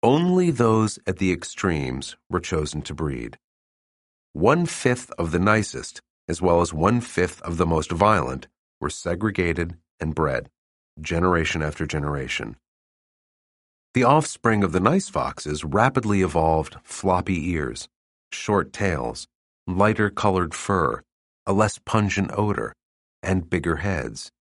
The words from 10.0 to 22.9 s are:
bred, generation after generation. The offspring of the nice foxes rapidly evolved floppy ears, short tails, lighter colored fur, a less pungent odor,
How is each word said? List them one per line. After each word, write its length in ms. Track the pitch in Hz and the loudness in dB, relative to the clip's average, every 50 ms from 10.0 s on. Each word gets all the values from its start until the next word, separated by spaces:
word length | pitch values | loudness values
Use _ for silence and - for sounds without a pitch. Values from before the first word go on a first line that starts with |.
| - 80 78 | -6 -6 -2
bred, 360 | 71 80 73 65 60 - - _ _ _ _ _ _ _ _ _ - | 0 0 0 0 -2 -6 -8 _ _ _ _ _ _ _ _ _ -14
generation 600 | 78 - 87 82 85 92 90 85 80 80 - 82 76 | -8 -4 -2 0 2 2 2 2 0 0 -2 -2 -4
after 240 | 76 76 - 80 76 | -4 -4 -6 -6 -4
generation. 680 | - 80 71 73 73 71 65 - - - - 55 - _ _ _ _ _ _ _ _ _ _ _ _ _ _ _ _ _ _ _ _ _ _ _ _ _ _ _ _ | -4 -4 -4 -2 -4 -4 -6 -6 -8 -8 -8 -10 -12 _ _ _ _ _ _ _ _ _ _ _ _ _ _ _ _ _ _ _ _ _ _ _ _ _ _ _ _
The 80 | 123 123 | 2 4
offspring 600 | 120 139 156 156 - - - _ 117 110 104 98 | 6 6 4 4 0 -6 0 _ 2 4 4 2
of 80 | 90 | 2
the 80 | 78 92 | 2 4
nice 300 | 90 110 156 196 185 - | 4 4 4 2 0 -2
foxes 540 | - 76 65 71 - - - 73 73 76 - | -4 -4 -4 -4 -6 -8 -8 -8 -6 -6 -6
rapidly 580 | 78 67 107 113 135 135 131 110 107 104 98 | -2 2 4 2 4 2 0 0 2 2 2
evolved 560 | 92 90 78 82 80 80 80 80 78 - - - _ | 2 2 2 2 2 4 2 2 0 -4 -8 -18 _
floppy 680 | - - - - 95 90 90 87 - 95 85 76 87 | -16 -14 -4 0 0 0 0 0 0 -2 -2 0 -2
ears, 400 | 87 80 73 64 57 - - - _ _ _ _ _ _ _ _ | -2 -2 -2 -4 -6 -10 -14 -16 _ _ _ _ _ _ _ _
short 400 | - - - - 104 98 80 69 | -14 -12 -2 0 2 2 0 0
tails, 560 | - - 104 98 85 73 60 60 - - - _ _ _ _ _ _ _ _ | -4 -4 -2 -2 -2 -2 -4 -6 -6 -8 -14 _ _ _ _ _ _ _ _
lighter 460 | - 92 90 101 107 110 - 110 104 | -6 0 4 4 4 4 2 0 -2
colored 420 | - - - 107 92 92 90 82 - | 0 0 0 2 2 2 0 -2 -4
fur, 480 | - - - 101 92 82 64 - - - _ _ _ _ _ _ _ _ - | -10 -4 -2 0 2 2 0 -2 -4 -10 _ _ _ _ _ _ _ _ -2
a 60 | 98 | 2
less 260 | 98 107 107 - - | 2 2 2 0 -4
pungent 500 | _ - - 113 107 98 - 101 98 - - | _ -2 0 2 2 2 0 0 -2 -2 0
odor, 400 | 98 104 104 101 - 55 55 - _ _ _ | -2 0 0 0 -2 -4 -8 -10 _ _ _